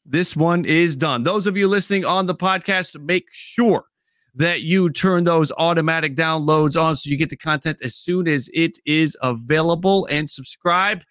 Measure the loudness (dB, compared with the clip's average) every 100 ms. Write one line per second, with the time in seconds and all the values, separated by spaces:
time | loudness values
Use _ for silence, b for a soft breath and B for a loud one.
0 | -4 -2 0 0 2 2 2 2 2 0
1 | -2 0 0 0 0 0 2 0 0 -2
2 | 0 0 -2 -2 -2 -2 -2 -4 -4 -8
3 | -2 -2 -4 -14 -8 0 2 2 -2 _
4 | _ _ _ -2 -2 0 0 2 2 2
5 | 2 2 4 2 2 0 0 2 0 -2
6 | -2 -2 0 0 2 4 4 2 0 0
7 | -2 -2 -2 -4 -4 -4 -4 -6 -8 -8
8 | -2 -2 0 -2 -2 -2 -2 -2 -2 0
9 | 0 -2 -4 -4 0 0 2 0 2 2
10 | 0 -4 -4 -10 -14 -6 0 0 0 -2
11 | -8